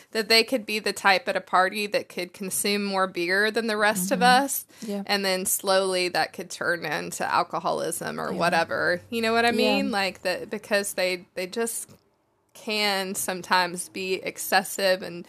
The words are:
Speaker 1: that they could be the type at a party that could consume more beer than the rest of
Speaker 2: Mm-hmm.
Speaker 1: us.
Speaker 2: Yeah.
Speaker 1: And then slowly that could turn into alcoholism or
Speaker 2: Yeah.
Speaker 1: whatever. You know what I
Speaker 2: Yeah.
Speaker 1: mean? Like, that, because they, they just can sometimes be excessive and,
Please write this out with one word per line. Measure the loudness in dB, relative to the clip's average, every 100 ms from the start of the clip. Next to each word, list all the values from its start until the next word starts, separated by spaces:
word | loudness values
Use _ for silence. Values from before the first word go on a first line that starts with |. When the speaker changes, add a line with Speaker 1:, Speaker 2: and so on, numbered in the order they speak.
| -8
Speaker 1:
that | -4 4
they | 4
could | 4 0 -2
be | -4
the | -2
type | 2 4 4 4
at | -4
a |
party | 2 4 4 2 -2
that | -2 -2
could | -8 -8
consume | -8 -8 -2 0 0
more | 0 0 0
beer | 0 0 2 2
than | 0 -2
the | 2
rest | 2 2 0
of | 4
Speaker 2:
Mm-hmm. | 6 6
Speaker 1:
us. | 4 -4 -8 -14
Speaker 2:
Yeah. | -6 -6 -2
Speaker 1:
And | 0
then | 0 0 0
slowly | -2 2 2 4 0 0
that | 0 -2
could | -4 -12
turn | -6 -2 -2
into | -2 -4 -6 -6 -2
alcoholism | 0 0 -2 -2 -2 -2 -4 -6 -6
or | -4
Speaker 2:
Yeah. | 0
Speaker 1:
whatever. | 2 2 0 0 0 -2 -4
You | -2
know | 0
what | 2 2
I |
Speaker 2:
Yeah. | 2 2 2
Speaker 1:
mean? | 0
Like, | 0 -2 -2
that, | -4 -4 -6
because | -10 -2 -2 -2 -2
they, | -2 -2 -8 -10
they | -8
just | -4 -4 -4 -10 -18 _ _ _ _ _
can | -14 -4 0 0 0 -2 -4
sometimes | -4 -4 2 2 2 -2 -8
be | -6 -4 -4
excessive | -4 -8 0 0 0 -2 0 0
and, | -2 -12